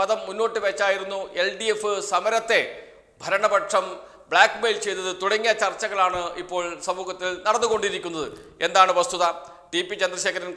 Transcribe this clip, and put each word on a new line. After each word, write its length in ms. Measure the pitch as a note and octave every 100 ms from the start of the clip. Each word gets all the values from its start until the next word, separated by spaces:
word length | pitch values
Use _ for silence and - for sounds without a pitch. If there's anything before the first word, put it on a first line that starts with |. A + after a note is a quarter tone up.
വധം 200 | G3 G#3+ F#3+
മുന്നോട്ട് 300 | G#3 A3+ A3+ G3+
വെച്ചായിരുന്നു 540 | G3 G3 G3 F#3+ G3 F#3 F3
എൽ 60 | F#3+ F#3+
ഡി 80 | A3
എഫ് 180 | G#3 G#3+ G3 -
സമരത്തെ 480 | F3+ G#3 A3+ A3+ G3+ B2+ - - - _ _
ഭരണപക്ഷം 640 | D#3+ G3 G#3+ G3+ G3+ G3+ F#3 F3+ - - -
ബ്ലാക്ക്മെയിൽ 460 | E3+ A3 G#3+ A3+ G#3 G3+
ചെയ്തത് 260 | F#3 F#3 F3+
തുടങ്ങിയ 320 | F#3+ G#3+ A3+ G#3+
ചർച്ചകളാണ് 600 | G3+ E3+ G#3+ G3 F#3 F3+ E3+ F3
ഇപ്പോൾ 220 | F3 F3+ F3 D#3+ -
സമൂഹത്തിൽ 420 | F3+ F#3 F3 F#3 F3+ G3+
നടന്നുകൊണ്ടിരിക്കുന്നത്. 840 | A3+ A3+ G#3+ G3+ F3+ F3 D#3+ B2+ - - - E3+
എന്താണ് 260 | F#3+ F#3 F3+
വസ്തുത? 240 | F3 F3+ E3+ E3 - - -
ടി 80 | E3 F3
പി 60 | G3+
ചന്ദ്രശേഖരൻ 500 | F#3 F3+ F#3+ F3+ F3+